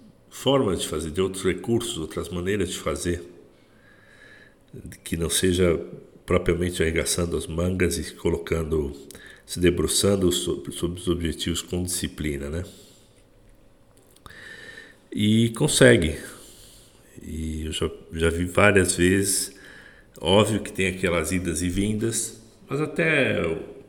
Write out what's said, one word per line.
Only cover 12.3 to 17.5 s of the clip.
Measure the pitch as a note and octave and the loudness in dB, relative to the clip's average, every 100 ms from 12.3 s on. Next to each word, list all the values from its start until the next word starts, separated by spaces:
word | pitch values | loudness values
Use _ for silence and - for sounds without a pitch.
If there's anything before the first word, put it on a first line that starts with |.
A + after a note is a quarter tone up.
| C#2 C#2 | -6 -6
né? | D#2+ F#2+ - - - _ _ _ _ - - - - _ _ _ - - - - - - - - - _ | -8 -8 -14 -20 -20 _ _ _ _ -20 -20 -20 -20 _ _ _ -20 -20 -20 -18 -18 -18 -18 -20 -20 _
E | - G#2+ A2 A#2 | 0 4 6 4
consegue. | A#2 B2 - C3 A#2 D#2 D2+ - - - - - - - - - - | 2 0 8 8 10 4 -2 -10 -16 -20 -20 -20 -20 -20 -20 -20 -18
E | - D#2+ D#2+ | -12 -6 -4